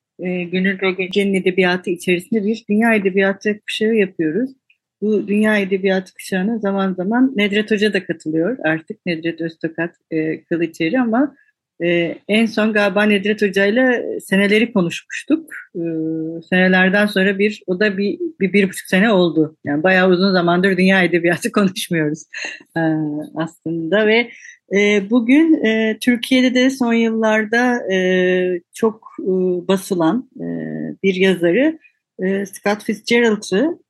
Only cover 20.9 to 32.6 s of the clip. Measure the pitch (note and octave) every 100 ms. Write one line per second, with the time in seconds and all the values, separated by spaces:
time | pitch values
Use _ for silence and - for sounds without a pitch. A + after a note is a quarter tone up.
20.9 | F#3+ F3 F3 E3+ E3+ A#3 G#3 G3 F#3 -
21.9 | E3+ D3+ D#3 - - - - - E3 D#3+
22.9 | D#3 D3+ D3 D3+ D#3 D#3+ - D#3+ E3 D#3+
23.9 | G3+ G#3+ A3 A#3 - - - - F#3+ G#3
24.9 | G#3 G3 B3 A3+ C#4 E4 D#4 A3 A3 A3
25.9 | G#3+ - A#3+ - C4 B3+ B3+ C4 C4+ A#3
26.9 | A3+ A3+ A3 A3 G#3+ G#3+ A#3 B3 A#3+ -
27.9 | F#3+ F#3 F#3 F#3 F#3 F3+ F3 _ - A3+
28.9 | A3 - - G3+ F#3 F#3 F3+ F3 F#3+ -
29.9 | F3+ D#3+ A#3+ - - E3+ - D#3+ D#3 D3+
30.9 | - G3 F#3 F#3+ F3+ E3+ F#3 D4 D#4+ _
31.9 | _ _ - F#3 G3 G3 -